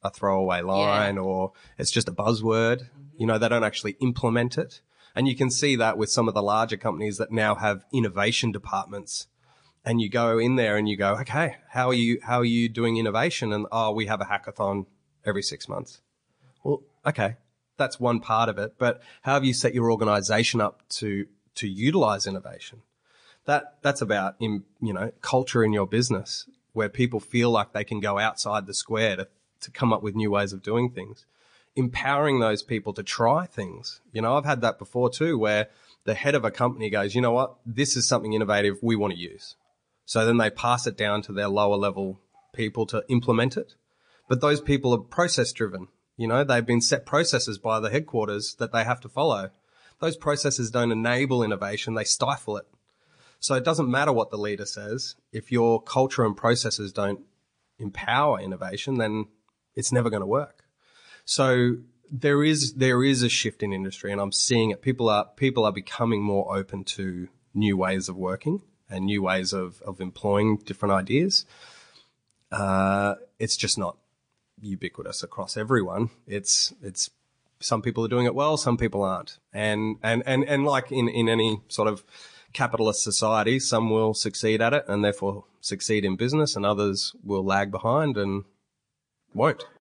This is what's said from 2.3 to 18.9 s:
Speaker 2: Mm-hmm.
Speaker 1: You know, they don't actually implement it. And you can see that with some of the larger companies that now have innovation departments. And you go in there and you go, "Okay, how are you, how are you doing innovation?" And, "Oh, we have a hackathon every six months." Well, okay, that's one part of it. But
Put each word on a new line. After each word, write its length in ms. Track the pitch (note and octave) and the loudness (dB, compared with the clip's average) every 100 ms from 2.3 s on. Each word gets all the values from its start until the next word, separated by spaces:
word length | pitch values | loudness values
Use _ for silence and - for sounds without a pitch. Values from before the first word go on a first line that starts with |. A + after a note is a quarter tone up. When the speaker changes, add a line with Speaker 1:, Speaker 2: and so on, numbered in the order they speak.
| A2+ A2 A2 A2+ B2 | 0 2 2 2 0
Speaker 2:
Mm-hmm. 200 | B2+ - - - | -4 -20 -20 -4
Speaker 1:
You 80 | A2 | 0
know, 120 | A2 | 2
they 100 | A2+ | 2
don't 160 | A#2+ | 2
actually 320 | A2 - G#2+ G2 | 0 -2 -8 -2
implement 580 | B2+ B2 A#2+ A#2 A#2+ A#2+ | -2 0 0 2 0 -2
it. 220 | E3+ - _ _ _ - | -6 -8 _ _ _ -2
And 120 | C3+ | 0
you 80 | B2+ | 2
can 120 | C3 | 0
see 280 | B2 D3 B2+ | 2 2 4
that 200 | A2+ G2 | 2 2
with 140 | G#2+ | 0
some 160 | - A2+ | 2 2
of 80 | |
the 80 | G#2 | 2
larger 340 | G2+ G#2+ A2+ G#2 | 2 2 0 -2
companies 420 | A#2 E2 G#2+ G2+ | -4 -4 -4 -4
that 120 | A2 | -4
now 240 | A2+ G#2+ | 0 2
have 300 | G#2 G#2+ G2+ _ | 2 0 -2 _
innovation 580 | C3+ A2+ F2+ G2+ A#2+ A#2 | 0 0 2 0 2 -2
departments. 760 | G2+ - F#2+ F#2+ G2+ F#2+ - - _ _ _ _ _ | -2 -4 -6 -4 -10 -10 -12 -12 _ _ _ _ _
And 160 | - A#2 | -2 0
you 100 | G#2+ | 0
go 300 | A#2+ A#2 A2+ | 2 2 2
in 160 | A#2 C3 | 2 2
there 200 | A2+ G#2 | 2 2
and 120 | G#2+ | 0
you 80 | G2+ | 2
go, 180 | G2 G#2+ | 2 0
"Okay, 340 | B2+ C#3 D#3+ - _ | -2 -2 -2 -4 _
how 180 | B2+ B2+ | -2 0
are 40 | |
you, 240 | B2+ A#2 A#2 | 2 2 0
how 180 | - B2 | 0 0
are 40 | |
you 240 | A#2+ A#2 A#2 | 2 2 0
doing 280 | A2+ A#2 A2+ | 0 0 2
innovation?" 560 | A2 G#2 D3+ - A#2 | 0 0 0 -2 -4
And, 140 | G#2 G#2 | -4 -2
"Oh, 220 | A2+ A2+ | -2 0
we 140 | G#2+ G#2 | 0 -2
have 140 | G#2+ | -2
a 40 | |
hackathon 600 | F#2+ G2+ - - G2+ G2 F#2+ _ _ _ | -2 -4 -6 -4 -2 -2 -6 _ _ _
every 180 | - G2+ | -4 -4
six 240 | G2 - - | -4 -10 -10
months." 320 | - - - _ _ _ _ _ _ | -10 -10 -18 _ _ _ _ _ _
Well, 180 | C#3 C#3+ - _ - | -4 -4 -4 _ -6
okay, 300 | D3+ G#2 A#2 _ _ _ _ | 0 -2 -2 _ _ _ _
that's 240 | C3 - | -2 0
one 180 | B2 A#2 | 0 0
part 300 | - A2 A2+ | 2 2 2
of 100 | G2 | 0
it. 160 | G#2+ _ | -6 _
But 260 | B2 | 0